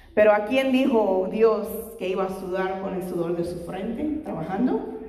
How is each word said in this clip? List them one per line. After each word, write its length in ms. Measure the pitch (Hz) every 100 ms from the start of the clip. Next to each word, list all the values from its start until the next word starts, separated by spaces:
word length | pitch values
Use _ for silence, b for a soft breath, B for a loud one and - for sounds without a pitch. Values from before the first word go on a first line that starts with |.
| b
Pero 180 | - 214
¿a 140 | 208 -
quién 260 | 262 262
dijo 560 | 254 269 226 202 185 190
Dios 380 | 214 220 208 202 - - -
que 100 | 185
iba 160 | 190
a 160 | 190 190
sudar 400 | 185 185 190 190
con 140 | 190
el 80 | 185
sudor 340 | 180 170 170 170
de 80 |
su 140 | 170 - -
frente, 560 | 190 220 - 302 294
trabajando? 760 | - 165 170 196 254 440 - -